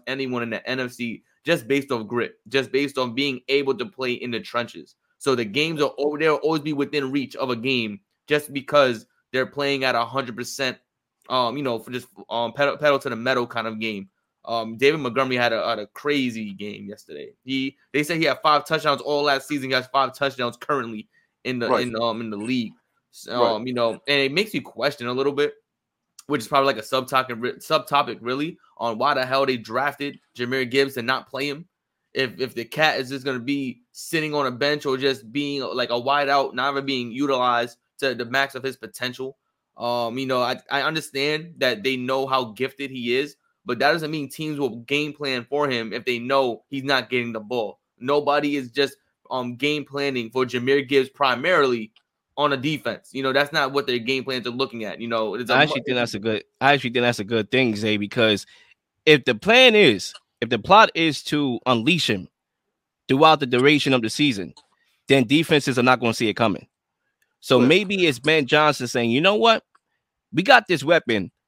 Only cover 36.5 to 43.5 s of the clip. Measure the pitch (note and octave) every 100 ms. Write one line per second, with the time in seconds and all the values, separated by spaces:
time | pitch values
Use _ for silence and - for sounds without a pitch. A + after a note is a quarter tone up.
36.5 | B2 C3+ C#3 C#3 C3+ A#2+ A#2+ C#3+ C3 B2
37.5 | A#2+ A#2+ - _ - C#3 A#2+ A#2 C3 C#3
38.5 | C3 C3 B2 A2 - B2+ B2 C3 - _
39.5 | _ _ - A#2+ A#2+ A#2 B2 C3 B2+ A#2+
40.5 | B2+ - C#3 C#3 D#3+ D3 C3+ C#3+ D3+ E3+
41.5 | D3+ B2+ G#2+ C3 C3 B2 C3+ C3+ C3 A#2+
42.5 | G#2 C3 - C#3 C3 A#2 B2+ D3 - _